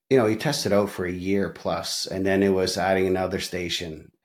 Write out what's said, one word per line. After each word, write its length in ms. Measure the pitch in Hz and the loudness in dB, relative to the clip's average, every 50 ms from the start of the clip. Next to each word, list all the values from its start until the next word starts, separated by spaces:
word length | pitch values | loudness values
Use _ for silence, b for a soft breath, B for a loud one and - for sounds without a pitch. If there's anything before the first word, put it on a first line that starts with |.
| _ - | _ 2
you 80 | 131 131 | 4 4
know, 80 | 113 | 4
you 100 | 107 110 | 4 2
test 300 | 113 - 156 143 - - | 0 -2 -2 -2 -2 0
it 80 | 104 101 | 2 2
out 160 | 101 104 98 | 2 2 2
for 160 | - - 92 | -2 -6 -6
a 60 | 90 | -6
year 380 | 90 90 90 95 98 98 95 85 | -6 -4 -2 0 0 0 0 -2
plus, 580 | - - - 92 87 85 82 - - - - - | -4 -6 -6 -4 -4 -4 -4 -6 -6 -6 -6 -6
and 180 | 85 95 95 | -4 -2 0
then 180 | 98 95 95 98 | 2 4 4 4
it 60 | 98 | 4
was 280 | 95 95 92 90 - 98 | 4 4 2 0 0 0
adding 300 | 87 95 95 95 95 95 | 0 2 2 2 2 2
another 320 | 92 92 92 90 95 87 | 0 0 -2 -2 -2 -4
station, 720 | - - - 90 90 87 - - 87 82 78 76 - - _ _ | -6 -6 -6 -6 -6 -6 -6 -6 -6 -8 -10 -12 -16 -20 _ _